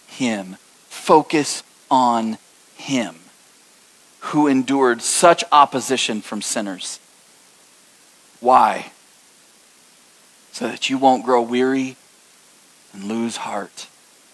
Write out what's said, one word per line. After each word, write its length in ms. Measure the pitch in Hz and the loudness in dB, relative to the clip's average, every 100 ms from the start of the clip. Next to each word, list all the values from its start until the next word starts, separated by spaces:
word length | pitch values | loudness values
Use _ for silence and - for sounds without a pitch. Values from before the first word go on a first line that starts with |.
| - | -20
him. 520 | - 127 107 95 95 - - _ | -6 -4 -4 -8 -16 -20 -20 _
Focus 720 | - - 160 143 156 139 - - - - | -8 4 4 4 0 -2 -6 -12 -20 -2
on 500 | 131 123 117 110 110 - _ _ - | 0 2 2 -2 -6 -12 _ _ -16
him 460 | - 131 98 82 - _ _ _ _ _ _ _ _ _ | -4 -4 -4 -8 -20 _ _ _ _ _ _ _ _ _
who 280 | - 151 147 | -4 0 2
endured 540 | 131 127 139 131 117 | 2 0 2 2 2
such 440 | - - 175 165 - | -2 2 4 4 4
opposition 720 | 151 143 131 - 127 - 107 | 4 4 2 -4 -2 -2 -6
from 200 | - 107 | -8 -10
sinners." 580 | - 120 101 90 - - - - - _ _ _ - _ _ _ _ _ _ - | -6 -6 -8 -10 -12 -14 -18 -20 -20 _ _ _ -20 _ _ _ _ _ _ -4
Why? 520 | 120 127 110 95 - - _ _ _ _ _ _ _ _ _ _ _ _ _ _ _ | 4 6 4 0 -8 -20 _ _ _ _ _ _ _ _ _ _ _ _ _ _ _
So 160 | - 120 | -10 -8
that 220 | 113 - | -6 -4
you 80 | 131 | 0
won't 260 | 135 127 | 2 2
grow 180 | 120 123 | 2 0
weary 540 | 117 123 131 135 131 127 - - - - - _ _ _ _ | 2 0 0 0 -4 -10 -20 -20 -20 -20 -20 _ _ _ _
and 140 | 98 98 | -14 -8
lose 320 | 113 117 107 | -4 -4 -6
heart. 500 | - 104 95 - - _ _ _ _ | -8 -8 -10 -14 -20 _ _ _ _